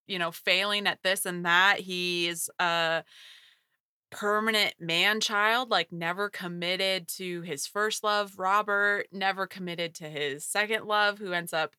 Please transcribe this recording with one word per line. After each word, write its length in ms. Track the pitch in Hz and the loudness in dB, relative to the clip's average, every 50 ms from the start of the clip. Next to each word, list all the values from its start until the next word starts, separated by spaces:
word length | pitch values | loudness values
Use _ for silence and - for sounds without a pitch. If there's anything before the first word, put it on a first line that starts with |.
| _ | _
you 120 | - 196 180 | -8 -4 -2
know, 120 | 175 170 165 | -2 -4 -4
failing 540 | - - 196 180 185 196 208 202 208 202 | -4 0 2 2 2 2 2 0 0 0
at 160 | 185 - - - | 0 0 0 0
this 240 | 185 190 185 - | 0 0 0 -2
and 180 | 190 180 175 175 | -4 -4 -2 2
that. 340 | 175 170 175 190 202 202 - | 4 6 6 8 6 6 4
He 480 | 190 190 180 180 180 180 175 175 170 170 | 0 -6 -4 -2 -2 -2 0 0 0 -2
is 220 | 170 165 - - - - | -2 -4 -6 -6 -4 -2
a 460 | 180 175 170 170 165 160 165 165 - _ - - - - - - - - _ _ _ _ _ _ _ _ _ _ _ - | 0 2 2 2 2 2 0 -2 -4 _ -16 -20 -20 -20 -20 -20 -20 -20 _ _ _ _ _ _ _ _ _ _ _ -20
permanent 640 | - - 208 208 208 214 220 226 220 208 202 - - - | -10 -4 0 2 2 2 2 2 2 2 2 0 -2 -4
man-child, 920 | 170 165 165 170 185 202 220 220 214 - 220 202 208 214 226 247 262 226 | -4 -2 2 2 4 4 4 2 0 0 2 2 4 4 4 2 0 2
like, 200 | 214 180 170 - | 2 0 0 0
never 400 | 180 170 165 165 180 190 208 202 | -4 -6 -4 -4 -2 -2 -4 -4
committed 800 | - - 185 175 175 175 170 175 185 185 190 190 190 185 170 - | -6 -6 -8 -8 -6 -4 -2 -2 -2 0 0 0 0 -2 -4 -6
to 340 | - - 185 180 175 170 170 | -10 -8 -8 -8 -8 -8 -8
his 240 | 175 147 143 - | -8 -8 -8 -8
first 380 | - - 202 208 214 214 - - | -6 -4 -2 -2 -2 -2 -2 -2
love, 340 | 214 208 208 208 196 196 196 | 0 0 0 0 -2 -6 -4
Robert, 720 | 185 185 196 208 208 208 202 202 202 208 202 196 - - | 0 2 2 2 2 2 0 2 2 2 2 0 -2 -6
never 360 | - 196 190 196 190 190 190 | -6 -2 0 0 0 0 -4
committed 480 | 185 - 196 185 180 170 165 170 165 165 | -6 -6 -8 -8 -8 -6 -4 -6 -6 -6
to 120 | - 165 151 | -10 -12 -10
his 360 | 156 143 147 143 139 151 - | -6 -4 -4 -4 -4 -6 -8
second 420 | - - 202 208 208 220 214 190 | -4 -2 -2 0 0 0 -4 -2
love, 320 | 208 208 208 208 208 202 202 | 0 2 2 2 2 0 -2
who 140 | 214 185 175 | -4 -4 -4
ends 200 | 175 170 170 - | -4 -4 -2 -2
up 220 | 160 156 151 _ | -2 -2 -2 _